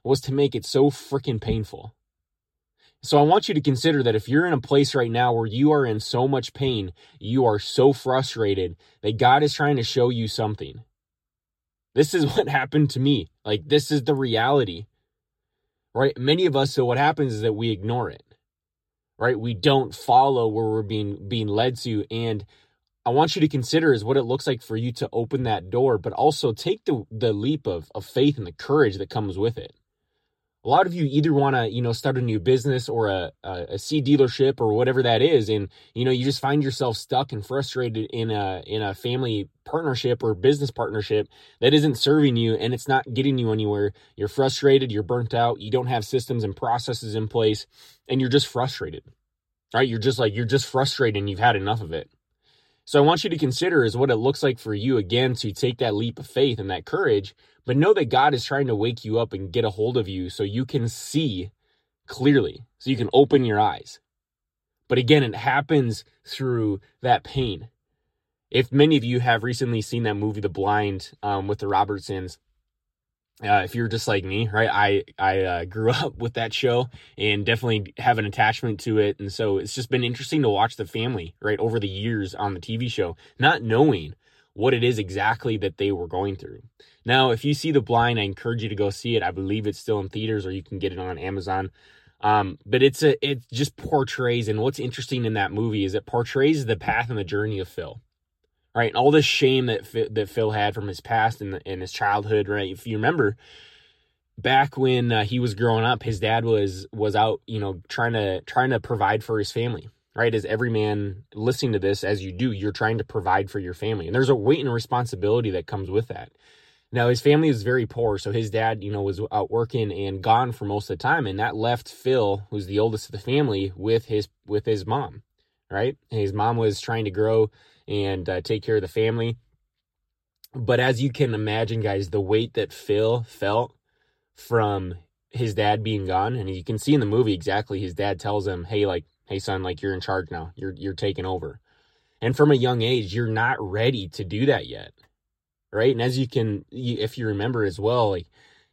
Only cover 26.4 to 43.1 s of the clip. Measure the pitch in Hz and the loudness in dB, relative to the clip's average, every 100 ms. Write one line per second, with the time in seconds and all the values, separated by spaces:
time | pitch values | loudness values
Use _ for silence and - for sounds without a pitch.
26.4 | 127 107 175 220 - 131 92 107 117 101 | 0 -2 -4 -4 -2 -2 -4 -2 0 0
27.4 | 117 151 - 85 78 - - - 147 143 | 0 -2 -2 -6 -6 -12 -6 2 2 2
28.4 | 90 - - 147 117 98 98 120 104 92 | -4 -10 0 4 4 2 -6 -4 -4 -2
29.4 | 113 113 - _ _ _ _ _ _ _ | -2 -4 -10 _ _ _ _ _ _ _
30.4 | _ _ 110 151 185 175 147 143 160 139 | _ _ 2 4 4 2 0 2 4 4
31.4 | 139 135 113 117 120 113 143 131 123 110 | 4 2 0 0 -2 -2 -2 0 0 0
32.4 | 107 131 131 127 - 113 104 95 85 - | 2 2 2 -2 -2 -2 0 -2 -4 -10
33.4 | 95 90 - 101 - 151 131 143 127 - | -12 -10 -8 -10 -4 -2 4 6 4 4
34.4 | 135 139 113 107 127 127 120 113 147 147 | 2 2 2 2 2 2 2 4 6 4
35.4 | 104 107 98 - - 117 127 127 131 139 | 2 -2 -4 -10 -12 -4 0 0 0 -2
36.4 | 135 147 135 120 127 110 - 127 143 110 | 0 0 0 -2 -2 -4 -4 -2 -2 -6
37.4 | 98 135 135 131 123 110 107 120 113 104 | -6 -4 -4 -4 -4 -4 -6 -4 -4 -2
38.4 | 98 92 - 107 104 95 123 127 123 107 | -4 -6 -6 -6 -4 -6 -4 -2 -2 -4
39.4 | 95 _ - 160 160 123 127 120 113 90 | -6 _ -6 -4 -2 -2 0 0 0 2
40.4 | 127 143 143 - 117 107 104 107 98 _ | 4 4 2 -4 -4 -4 0 0 -2 _
41.4 | - - 120 147 151 123 139 151 143 117 | -20 0 4 6 4 2 4 6 6 4
42.4 | 113 110 113 123 - 135 - | 2 0 -2 -4 0 0 0